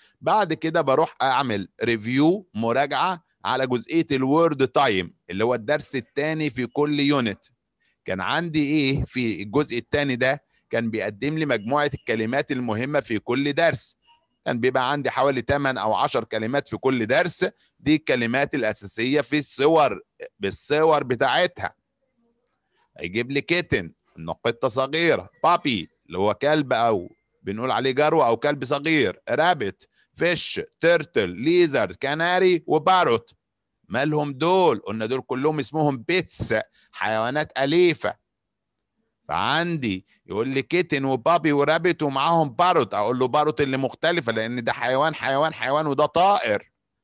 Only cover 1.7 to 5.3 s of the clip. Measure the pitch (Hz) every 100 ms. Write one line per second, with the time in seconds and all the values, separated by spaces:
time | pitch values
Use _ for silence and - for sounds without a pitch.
1.7 | - 113 113 107 131 151 196 190 104 113
2.7 | 123 143 139 175 175 _ _ 98 127 131
3.7 | 123 - 165 160 135 131 151 165 143 131
4.7 | 151 135 95 87 _ -